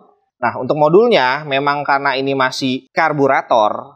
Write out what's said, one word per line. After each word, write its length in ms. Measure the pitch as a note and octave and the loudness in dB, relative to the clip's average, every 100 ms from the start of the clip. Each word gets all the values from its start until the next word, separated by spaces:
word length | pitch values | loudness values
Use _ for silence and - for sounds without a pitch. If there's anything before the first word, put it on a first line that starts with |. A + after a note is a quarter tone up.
| _ _ _ - | _ _ _ -6
Nah, 160 | A#2 G#2+ | -6 -4
untuk 240 | B2 D3 | -4 0
modulnya 640 | D3+ F3+ A#3+ F3+ B2+ C#3 D3+ | 4 4 4 2 2 -2 -4
memang 400 | C3+ C#3+ C#3+ C#3+ | -2 -2 -2 -2
karena 320 | C#3 C#3 C3 | -2 0 -2
ini 160 | C3+ | -2
masih 560 | C3+ B2+ - C3+ B2+ _ | -2 -2 -2 -4 -6 _
karburator, 1040 | - D#3+ D3 C#3 C#3+ - B2 G#2 A2 - | -2 -2 0 2 0 0 2 2 -2 -12